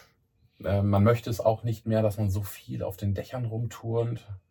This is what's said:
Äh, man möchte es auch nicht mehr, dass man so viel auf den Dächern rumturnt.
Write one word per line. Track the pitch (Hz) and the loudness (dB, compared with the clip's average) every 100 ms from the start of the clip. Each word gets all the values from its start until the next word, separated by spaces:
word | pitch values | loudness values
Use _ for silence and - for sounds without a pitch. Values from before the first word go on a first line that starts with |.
| - _ _ _ _ _ | -20 _ _ _ _ _
Äh, | - 98 | -2 2
man | 101 101 | 4 6
möchte | 104 120 - | 6 4 0
es | 113 | 0
auch | 110 110 | 2 0
nicht | 117 110 110 | -2 -4 0
mehr, | 110 | 2
dass | 110 101 | 2 2
man | 104 | 0
so | 98 | 0
viel | 101 - - 123 | -4 -10 -10 -8
auf | - - | -6 -4
den | 101 | -2
Dächern | 98 - 127 | -2 -4 -6
rumturnt. | 117 113 117 - 113 113 117 117 - 98 - | -4 -4 -6 -6 -4 -2 -2 -4 -10 -16 -18